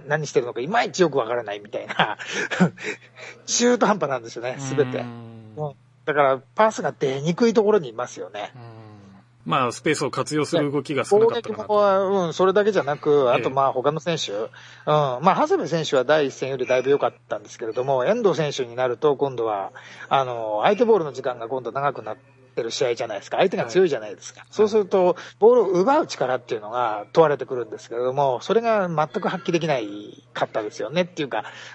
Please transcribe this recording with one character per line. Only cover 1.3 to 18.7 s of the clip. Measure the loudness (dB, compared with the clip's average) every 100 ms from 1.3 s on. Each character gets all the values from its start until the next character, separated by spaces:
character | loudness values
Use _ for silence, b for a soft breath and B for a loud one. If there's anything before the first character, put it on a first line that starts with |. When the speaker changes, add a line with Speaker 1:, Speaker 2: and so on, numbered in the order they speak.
| -4
Speaker 1:
ら |
な | -4
い | -10
み | -10
た | -10
い | -8
な。 | -2 -2 -2 B B B 0 0
<laughs> | 0 -10 -12 -16 -20 -20 -18 -6
中 | 0 2 2
途 | 2
半 | 2
端 | 0
な | -4
ん |
で | -6
す | -8
よ |
ね、 | -8 -6
す | -4
べ | 0 0
て。 | 0
Speaker 2:
う |
ん。 | -8 -12 -16 -18 -18 -10
Speaker 1:
う | -10
ん。 | -10 _ _ -2
だ | 2
か |
ら、 | 4 2 -2 2
パ | 2
ス | 2
が | -6
出 | -2 -2 -2
に | -2 2
く | 4
い |
と | 4
こ | 4
ろ | 2
に | 0
い |
ま | -8 -10
す | -10
よ | -12
ね。 | -10 -10 -12
Speaker 2:
う |
ん。 | -20 -20 -20 -20 -20 -20 _ _ -2
ま | 0 0
あ、 |
ス | 0
ペ | 0
ー | 0
ス | 0
を |
活 | -2 -4 -2
用 |
す | 0 0
る | 0
動 | -2
き | -2 -4
が | 2
少 | 4
な | 4
か | 2
っ |
た |
か | -6
な | -10
と。 | 0
Speaker 1:
攻 | 2
撃 | 4 4 2
も、 | 0 0
う |
ん、 |
そ | 2 4
れ |
だ | 4 4
け |
じ | 2
ゃ |
な | 0 -2
く、 | 2 4 6
Speaker 2:
え | 2
え。 |
Speaker 1:
あ |
と、 | 2
ま | 0 0
あ、 |
他 | 2 0
の | -2
選 | -4 -4
手、 | -4
う | -6
ん、 | -8 B B B 0
ま | 2 2 2
あ、 | 2 2
長 | 2
谷 | 0
部 | 0
選 | -2
手 | 0 0
は | 4
第 | 2 2
一 |
戦 | -2 -6
よ | -4
り | 0
だ | 0
い |
ぶ | 2
良 | 2
か | 0
っ | -4 _
た | -10
ん |
で | -10
す | -10
け | -8
れ |
ど | -4
も、 | -2 0 2
遠 | 2
藤 | 2 2
選 | -2
手 | -4
に | -6